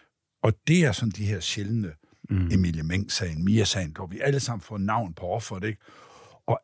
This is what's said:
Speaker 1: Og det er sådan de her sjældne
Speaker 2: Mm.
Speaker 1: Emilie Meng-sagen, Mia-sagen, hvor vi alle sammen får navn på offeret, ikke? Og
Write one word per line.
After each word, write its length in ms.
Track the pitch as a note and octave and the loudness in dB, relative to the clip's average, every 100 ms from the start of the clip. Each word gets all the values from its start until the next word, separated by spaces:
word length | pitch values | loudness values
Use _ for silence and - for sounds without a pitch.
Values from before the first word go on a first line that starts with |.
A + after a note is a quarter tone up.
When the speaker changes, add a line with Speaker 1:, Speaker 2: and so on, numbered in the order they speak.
| _ _ _ _ | _ _ _ _
Speaker 1:
Og 100 | A2+ G#2+ - | 0 0 4
det 180 | E3+ D#3 | 4 4
er 60 | |
sådan 200 | - A#2 F#2+ | 2 -2 -2
de 80 | G#2 | -2
her 140 | G#2 | -2
sjældne 520 | - - G2 A2+ G2 D#2 _ _ - | -4 -4 -2 -2 -2 -8 _ _ -4
Speaker 2:
Mm. 200 | G2 F2+ | 0 2
Speaker 1:
Emilie 320 | F#2+ F2 D#2+ | 4 4 2
Meng-sagen, 640 | D#2 F#2 G2+ - F2+ D#2 F2+ | 0 -2 -2 -4 -2 0 4
Mia-sagen, 460 | A2 G2 G2+ E2+ D#2+ | 4 4 0 -4 -6
hvor 120 | F#2 | -10
vi 120 | F#2+ | -2
alle 180 | C#3 C#3 | 0 0
sammen 220 | - A2+ | -2 -6
får 160 | - G#2+ | -8 -4
navn 360 | G2 A2 G#2 | 0 0 -2
på 120 | E2 F2+ | -6 -4
offeret, 380 | G#2+ A2 F#2+ | -4 -4 -6
ikke? 160 | G#2+ G#2+ - - - - - - - | -6 -6 -14 -20 -20 -20 -20 -14 -2
Og 140 | - | -2